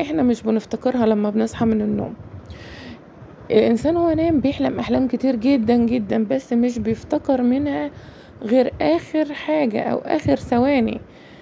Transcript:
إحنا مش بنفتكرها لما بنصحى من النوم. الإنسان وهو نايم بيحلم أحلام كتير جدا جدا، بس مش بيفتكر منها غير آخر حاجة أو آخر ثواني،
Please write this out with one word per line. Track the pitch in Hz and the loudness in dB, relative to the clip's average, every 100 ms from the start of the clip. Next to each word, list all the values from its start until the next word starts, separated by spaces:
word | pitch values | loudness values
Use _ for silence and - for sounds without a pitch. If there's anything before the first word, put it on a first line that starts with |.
إحنا | 285 311 | -4 0
مش | 254 233 | 2 0
بنفتكرها | 220 220 - 220 254 254 220 | 0 -2 -2 -4 -2 2 2
لما | 214 208 | 2 2
بنصحى | 208 226 - | 0 -2 0
من | 226 220 | 0 2
النوم. | 214 208 - - - - - - - - - - - - - - - | 0 -2 -4 -10 -16 -18 -16 -18 -18 -18 -18 -18 -20 -20 -20 -18 0
الإنسان | 214 220 226 285 339 | 4 4 4 2 2
وهو | 339 | 2
نايم | 311 330 311 | 2 2 2
بيحلم | 269 285 262 220 | 0 0 -2 -2
أحلام | 214 247 262 | -2 0 0
كتير | 247 262 247 | 0 0 0
جدا | 240 277 220 240 | 2 2 4 2
جدا، | 233 247 196 220 | 2 0 0 0
بس | 214 269 269 | 0 -2 0
مش | 240 247 240 | 0 0 0
بيفتكر | 220 220 - 302 294 262 | -2 -4 -2 -2 0 2
منها | 247 262 294 285 294 - - - - - | 2 2 0 -2 -6 -10 -20 -20 -20 -10
غير | 202 254 247 - | 0 2 2 2
آخر | - 330 - 311 294 | 2 0 0 -2 -2
حاجة | 294 - 311 269 214 | -4 -2 0 0 0
أو | - 240 | -2 -2
آخر | - 302 285 269 | -2 -2 0 0
ثواني، | - 240 262 277 220 - - - - - | 0 0 2 2 0 -2 -10 -20 -20 -20